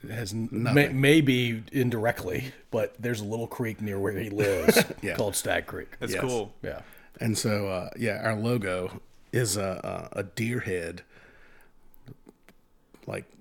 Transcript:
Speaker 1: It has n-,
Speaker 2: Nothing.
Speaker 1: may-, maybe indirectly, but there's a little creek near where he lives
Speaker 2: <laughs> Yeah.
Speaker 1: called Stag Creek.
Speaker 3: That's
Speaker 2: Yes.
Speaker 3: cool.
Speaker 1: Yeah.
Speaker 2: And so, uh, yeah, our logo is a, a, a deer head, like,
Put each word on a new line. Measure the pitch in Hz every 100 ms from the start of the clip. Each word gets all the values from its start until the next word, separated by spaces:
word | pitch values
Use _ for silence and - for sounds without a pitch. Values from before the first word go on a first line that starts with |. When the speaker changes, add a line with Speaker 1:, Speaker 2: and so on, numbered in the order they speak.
Speaker 1:
It | -
has | 110 104
n-, | 110 113
Speaker 2:
Nothing. | 104 120
Speaker 1:
may-, | 143 143
maybe | 131 139 156 143 127 123 113 110
indirectly, | 143 123 113 113 - 90 139 131 - -
but | 117 104 -
there's | 117 113
a |
little | 104 113 117
creek | - 117 98
near | 104 98
where | 98
he | 98 110
lives | 101 101 92 - - -
Speaker 2:
<laughs> | -
Yeah. | 101 85
Speaker 1:
called | 104
Stag | - - 87
Creek. | - 90 - -
Speaker 3:
That's | 120
Speaker 2:
Yes. | 92
Speaker 3:
cool. | 131 123 101 -
Speaker 1:
Yeah. | - - - - - -
Speaker 2:
And | 117 104
so, | 113 104 98
uh, | 92 90 -
yeah, | 117 98
our | 113 107
logo | 113 120 98 90 90 - - - -
is | 123 117 101
a, | 95 90 - 92 82
a, | -
a |
deer | 95 - 113 123
head, | - 92 85 87 - - - - - - - - - - - - - _ - - _ _ _ - -
like, | 101 - -